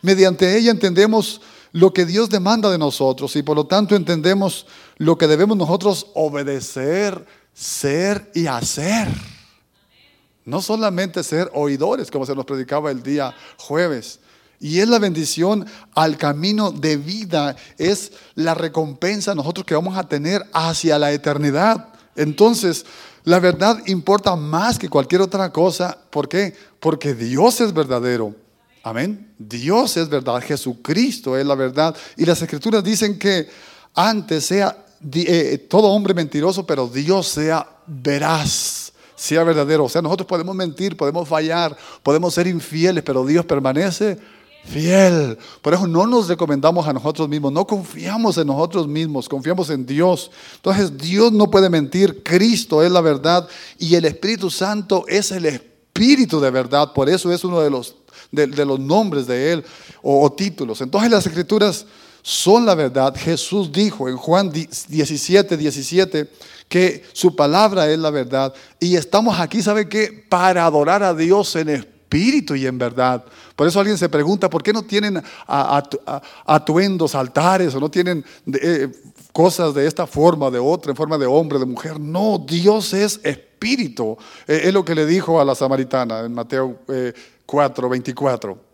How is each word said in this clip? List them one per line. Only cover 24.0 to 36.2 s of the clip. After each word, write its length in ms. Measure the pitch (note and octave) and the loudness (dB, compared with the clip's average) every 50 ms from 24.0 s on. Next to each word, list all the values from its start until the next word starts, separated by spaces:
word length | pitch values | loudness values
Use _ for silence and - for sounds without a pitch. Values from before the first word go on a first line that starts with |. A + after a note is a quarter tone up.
| - F#3+ G3 G3+ G3 G3+ F3+ | 2 0 0 2 2 0 -2
más 420 | D#3+ D3 D3 D3+ E3+ G3+ A#3+ A#3+ - | -2 -4 -4 -2 -2 0 -2 -2 -4
que 120 | - D#3+ | -6 -2
cualquier 320 | - C#3+ D#3+ - F3 F3+ | 0 0 0 2 0 0
otra 280 | F#3+ F#3 G3 F#3+ F#3+ F3 | 0 0 -2 -4 -4 -4
cosa. 460 | - D#3 E3+ F#3 E3+ - F3+ F3+ - - _ _ | 0 0 0 0 0 -2 -6 -6 -6 -12 _ _
¿Por 180 | - D3 C#3+ C#3+ | -6 -6 -6 -2
qué? 260 | - F#3 G3+ F3+ - - - _ _ _ | -2 -4 -4 -4 -8 -14 -20 _ _ _
Porque 360 | - D#3+ D#3 - - D3 C3 | -2 -2 -2 -2 -4 -6 -4
Dios 480 | A2+ A#2 A#2 B2+ C#3 F#3+ B3 A#3+ - | -4 -4 -4 0 2 2 2 4 2
es 100 | A#3+ G#3+ | -2 0
verdadero. 640 | F3 D#3 D3+ C3 B2+ A#2+ A#2+ B2 B2 A#2 A2 G#2 G#2 - _ _ _ _ _ _ _ _ | 0 -2 -2 -2 -2 -2 0 -2 -2 -2 -4 -6 -8 -14 _ _ _ _ _ _ _ _
Amén. 500 | _ A2+ A2+ A#2 C#3+ G3 G#3+ G3+ - _ _ _ | _ -8 -6 -6 -6 -6 -6 -10 -14 _ _ _
Dios 580 | A2 G#2+ A2+ A#2+ B2+ D3+ G3+ A#3 C4+ A3 - | -16 -14 -12 -8 -2 0 2 2 2 0 -2
es 140 | E3+ E3 D3+ | -4 -2 -2
verdad. 320 | D3 C#3 B2+ B2+ A#2+ B2 | -2 -4 -2 -2 -4 -4
Jesucristo 960 | B2 - D3+ C3+ - B2+ B2 - - - D#3 G3 B3 C#4 - - - C3+ C3 C3+ | -4 -4 -6 -6 -6 -8 -10 -8 -6 -4 0 0 0 0 -2 -6 -6 -4 -4 -2
es 80 | C#3 | 0
la 80 | C#3+ C#3+ | 0 0
verdad. 420 | C3 C3 B2+ B2+ D3 D#3 E3 D#3 - - - - - | 0 -2 -2 0 0 0 0 -2 -6 -16 -20 -4 -2
Y 80 | F3 | 0
las 160 | E3 E3+ D#3 | 0 0 0
Escrituras 420 | E3 - - C#3+ - A3 A3 G#3+ F#3 | -2 -8 -8 -6 -2 0 0 0 0
dicen 340 | F#3+ A3 - A3 G#3 G3+ G#3 | 0 -2 0 0 -2 -2 -2
que 300 | - G3+ F#3+ F3 D#3 - - - - - - - _ _ _ | -2 0 0 0 -2 -6 -12 -20 -20 -20 -20 -20 _ _ _
antes 500 | - F3+ G#3+ A3+ G#3 - - D#3+ D3+ - | 0 0 0 0 -2 -4 -4 -4 -4 -2
sea 400 | - F#3 G3+ G3+ - - - - _ _ _ | -2 0 0 0 0 -2 -6 -20 _ _ _
di-, 240 | D#3 D3 C3 E3 F3 | -16 -6 -4 -2 0
eh, 320 | E3 F3 E3+ D3 C3 C3+ C3+ - _ | 2 2 2 2 0 -2 -4 -4 _
todo 160 | - G3 G#3+ G3+ | 2 4 4 6
hombre 240 | G3 G#3+ G3+ F#3+ | 4 2 0 0
mentiroso, 540 | F#3+ F3 | 0 -2